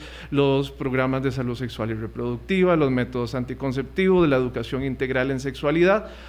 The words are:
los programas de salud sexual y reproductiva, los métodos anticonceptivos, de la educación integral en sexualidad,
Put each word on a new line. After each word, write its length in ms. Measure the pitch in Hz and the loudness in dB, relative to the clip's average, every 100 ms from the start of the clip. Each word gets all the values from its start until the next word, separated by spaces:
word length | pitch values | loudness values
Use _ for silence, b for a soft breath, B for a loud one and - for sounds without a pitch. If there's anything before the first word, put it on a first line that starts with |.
| B B B | B B B
los 400 | 139 139 135 139 | 2 4 2 0
programas 540 | - 139 131 131 131 | -4 -2 0 0 0
de 80 | 135 | -2
salud 240 | 127 123 120 | -2 -4 -4
sexual 340 | 123 - 110 | -6 -4 -4
y 60 | 110 | -4
reproductiva, 800 | 110 - 120 120 - 190 180 165 | -6 -6 -6 -4 -2 2 4 4
los 160 | 139 | 4
métodos 420 | 127 123 127 117 | 2 0 -2 -4
anticonceptivos, 880 | 131 123 127 135 127 135 - 190 185 | -4 -6 -4 -4 -4 -4 0 4 6
de 60 | 165 | 6
la 100 | 131 | 4
educación 460 | 123 120 113 131 | 2 -2 -4 -4
integral 480 | 135 123 131 127 135 | -4 -2 -2 0 0
en 80 | 135 | -2
sexualidad, 720 | 139 127 147 160 175 214 208 B | -4 -2 0 4 4 4 0 B